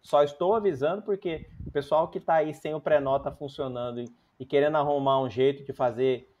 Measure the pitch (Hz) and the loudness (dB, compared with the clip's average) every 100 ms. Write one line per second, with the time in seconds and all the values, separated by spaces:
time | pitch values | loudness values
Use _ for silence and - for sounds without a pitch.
0 | - 147 147 - 175 226 202 143 143 196 | 2 2 2 2 0 2 0 0 -2 -2
1 | 208 196 185 160 - - - 147 139 156 | -4 -6 -4 -8 -10 -16 -8 -6 0 0
2 | 165 180 - 165 156 147 156 156 156 151 | 0 -4 0 0 0 -4 -8 -6 2 2
3 | 135 135 139 - 143 139 139 123 123 120 | 2 -2 -2 -10 -14 -8 -8 -6 -8 -8
4 | 120 - _ _ 131 143 147 156 147 143 | -12 -14 _ _ 0 2 4 2 2 2
5 | 139 135 131 107 131 139 139 135 127 113 | 2 2 0 2 2 2 -8 -2 -2 0
6 | 131 123 - _ | 0 0 -6 _